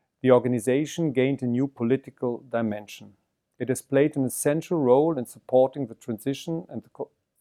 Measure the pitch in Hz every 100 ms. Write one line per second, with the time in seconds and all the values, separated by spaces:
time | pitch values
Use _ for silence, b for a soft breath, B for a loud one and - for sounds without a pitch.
0 | _ _ 127 123 120 120 117 135 151 -
1 | 160 123 131 139 123 120 139 - 117 135
2 | 127 - 123 120 131 117 110 104 104 -
3 | 104 101 _ _ _ _ 123 123 - 135
4 | 147 147 127 - 147 156 - 170 127 131
5 | 160 147 117 - - 127 131 143 120 113
6 | - 110 135 135 - 165 180 120 - -
7 | 131 _ _ _